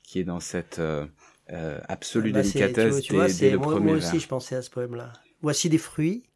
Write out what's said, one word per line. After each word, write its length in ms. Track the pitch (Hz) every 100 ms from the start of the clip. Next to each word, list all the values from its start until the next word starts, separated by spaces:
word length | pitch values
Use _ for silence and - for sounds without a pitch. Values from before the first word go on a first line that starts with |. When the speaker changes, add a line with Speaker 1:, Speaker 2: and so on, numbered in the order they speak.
Speaker 1:
qui 160 | - 92
est 60 |
dans 160 | 90 87
cette, 380 | - 90 82 -
euh, 280 | 80 78 76 - - _ -
euh, 280 | 87 80 71 -
absolue 420 | 95 - 117 110
Speaker 2:
Ah 80 | 104
bah, 60 |
c'est, 140 | 101 135
Speaker 1:
délicatesse 420 | - - 113 139
Speaker 2:
tu 100 | -
vois, 0 |
tu 20 | 143
vois, 100 | 190
Speaker 1:
dès, 60 |
Speaker 2:
c'est, 100 | 180 139
Speaker 1:
dès 40 |
le 60 | 127
Speaker 2:
moi, 140 | 143
Speaker 1:
premier 120 | 156 -
Speaker 2:
moi 80 | 160
aussi, 160 | 170
Speaker 1:
vers. 80 | 165
Speaker 2:
je 80 | 147
pensais 280 | 131 - 131
à 60 |
ce 80 | 123
poème-là. 420 | - 123 120 123 117 _ _
Voici 260 | 151 147 175
des 80 | 156
fruits, 460 | - - 156 226 -